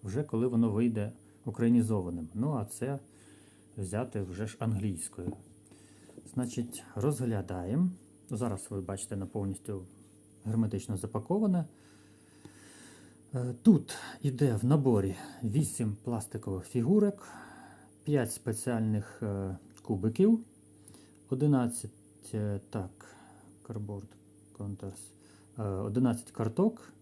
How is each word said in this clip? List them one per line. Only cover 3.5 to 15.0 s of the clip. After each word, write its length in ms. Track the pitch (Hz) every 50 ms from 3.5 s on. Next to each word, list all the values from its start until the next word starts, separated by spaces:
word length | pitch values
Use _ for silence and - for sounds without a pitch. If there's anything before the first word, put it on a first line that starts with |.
| - - - - -
взяти 460 | - 98 90 98 107 127 127 - 107
вже 240 | 95 90 90 90 113
ж 100 | 110 - -
англійською. 760 | 113 113 107 95 104 107 92 85 - - - - 87 - - - - - - - - - - - - - - - - - - - - - -
Значить, 500 | 127 123 120 - - 120 120 - - - - -
розглядаємо. 960 | 107 104 147 147 117 127 120 113 101 90 85 90 90 87 90 113 160 180 180 180 - - - - - - -
Зараз 360 | 135 107 123 117 104 92 - -
ви 100 | 107 98
бачите, 360 | 92 87 98 95 - - 107
на 100 | 98 98
повністю 600 | 95 - 107 98 98 98 - - - 104 95 92 92 - - - - - - - - - - -
герметично 520 | 107 110 113 113 104 - 123 - - 110
запаковане. 680 | 92 - 110 - 110 107 - 180 208 220 202 180 175 156 - - - - - - - - - - - - - - - - - - - - - - - - - - - - - - - - - -
Е, 200 | 127 123 127 123 -
тут 320 | - 226 202 - - - - - - - - -
іде 320 | - 143 127 123 147 135 113
в 100 | 104 107
наборі 500 | 123 143 151 135 131 117 104